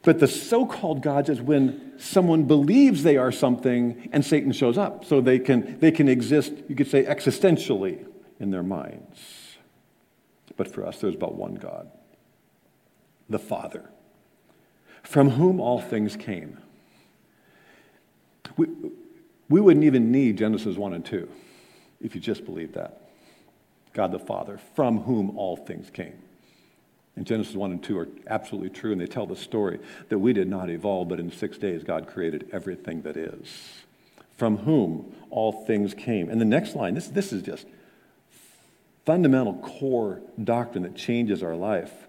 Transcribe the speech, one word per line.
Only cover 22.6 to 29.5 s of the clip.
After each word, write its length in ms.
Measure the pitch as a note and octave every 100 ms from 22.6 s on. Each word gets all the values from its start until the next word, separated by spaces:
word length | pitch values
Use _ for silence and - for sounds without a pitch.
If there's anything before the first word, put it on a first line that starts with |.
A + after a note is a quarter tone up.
| D#2+
that. 340 | - G1+ - - _ _ _ _ _ _ _ _
God 180 | - F#2+
the 80 | -
Father, 400 | - G2+ - G#2 -
from 280 | - B2+ A2+
whom 340 | B2 A#2 G2 -
all 180 | F#2+
things 340 | E2+ - E2 -
came. 300 | - E2 - - _ _ _ _ _ _ _ _ -
And 80 |
Genesis 300 | B2 A2+ G#2
one 160 | G2 G2+
and 100 | F2
two 160 | - G2
are 120 | E2 - -
absolutely 420 | G#2+ - G2+ F#2
true, 220 | - A2
and 80 | F#2+
they 80 | F2
tell 180 | B2+
the 120 | G2 F#2+
story 420 | -